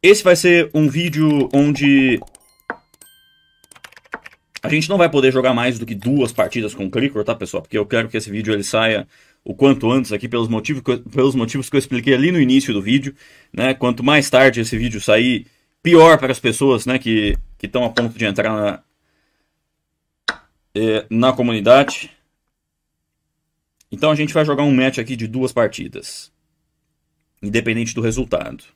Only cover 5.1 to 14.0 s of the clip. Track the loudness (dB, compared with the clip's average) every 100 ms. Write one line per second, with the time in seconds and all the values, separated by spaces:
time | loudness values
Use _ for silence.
5.1 | 4 4 4 0 0 -2 -4 -10 -6 -2
6.1 | 0 -2 -2 -4 -4 -8 -8 -6 -2 -2
7.1 | -4 -4 -6 -6 -10 -6 -6 -2 -4 -4
8.1 | -8 -8 -8 -4 -4 -2 0 0 -2 -6
9.1 | _ _ _ -14 2 2 4 0 0 -2
10.1 | -8 -6 -4 -2 -4 -4 -6 -4 -6 -4
11.1 | 0 0 0 -4 -6 -2 -2 -2 -4 0
12.1 | 2 2 2 2 2 0 -6 0 -2 -2
13.1 | -14 -20 _ _ -4 -4 -2 -2 -2